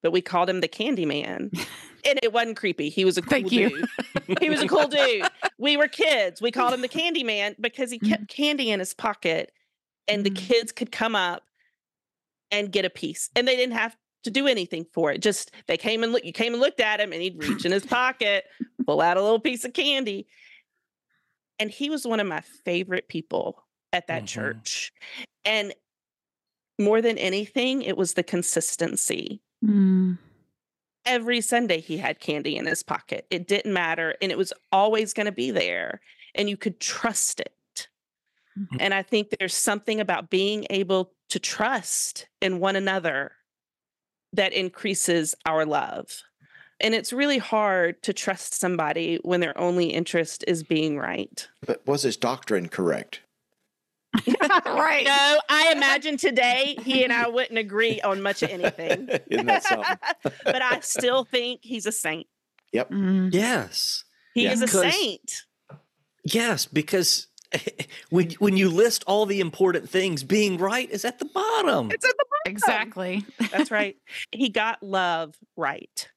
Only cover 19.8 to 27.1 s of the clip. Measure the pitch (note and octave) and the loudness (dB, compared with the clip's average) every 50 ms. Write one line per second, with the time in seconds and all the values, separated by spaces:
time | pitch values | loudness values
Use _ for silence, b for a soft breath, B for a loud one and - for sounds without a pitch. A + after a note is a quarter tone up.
19.8 | D4+ C#4+ C#4+ C4+ C4 G#3+ G3 G3 G#3 b b b b b b b b b _ _ | 0 2 2 0 0 -2 -4 -6 -8 b b b b b b b b b _ _
20.8 | _ _ _ _ _ _ _ _ _ _ _ _ _ _ _ _ G#3+ G#3+ G#3 - | _ _ _ _ _ _ _ _ _ _ _ _ _ _ _ _ -6 -6 -6 -8
21.8 | C#4+ C#4+ D#4 D4 - A#3+ A3+ G#3+ G#3 G3 E3 D3+ - - - - _ F#3+ F3 F3 | -6 -6 -4 -6 -4 -4 -2 -2 -2 -2 -4 -8 -8 -12 -20 -12 _ -4 -2 -2
22.8 | F#3 F3+ F#3 - - _ - D#3+ D#3 _ - F2+ - - - _ _ _ _ _ | -2 -2 -4 -6 -6 _ -8 -8 -8 _ -4 -4 -4 -4 -8 _ _ _ _ _
23.8 | _ _ - F3+ F3 - E3 E3 G#2+ G2+ - - A2+ C#3 C#3 A2+ A2 - - - | _ _ -6 -6 -4 -4 -8 -8 -6 -8 -8 -6 -6 -6 -6 -8 -10 -8 -8 -8
24.8 | - - _ B B B B B B3 B _ _ _ G3+ A3 A3 G#3 G3+ - _ | -8 -10 _ B B B B B -16 B _ _ _ -2 0 0 -2 -4 -8 _
25.8 | _ _ _ _ _ _ _ _ _ _ _ _ _ _ _ _ _ _ _ - | _ _ _ _ _ _ _ _ _ _ _ _ _ _ _ _ _ _ _ 0
26.8 | G#3 G3+ G#3+ A3+ A3+ A#3 | 2 4 4 4 4 2